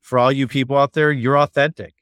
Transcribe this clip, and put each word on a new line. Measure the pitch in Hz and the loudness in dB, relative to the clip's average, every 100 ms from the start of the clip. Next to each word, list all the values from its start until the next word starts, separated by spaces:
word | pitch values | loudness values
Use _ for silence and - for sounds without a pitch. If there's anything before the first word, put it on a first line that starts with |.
For | - 127 | -2 0
all | 123 | 0
you | 139 131 | 0 -4
people | 139 127 139 | -4 -2 0
out | 139 | 0
there, | - 151 | 0 0
you're | 143 120 143 | 0 0 2
authentic. | 147 - 147 - 87 _ | 0 0 -2 -4 -18 _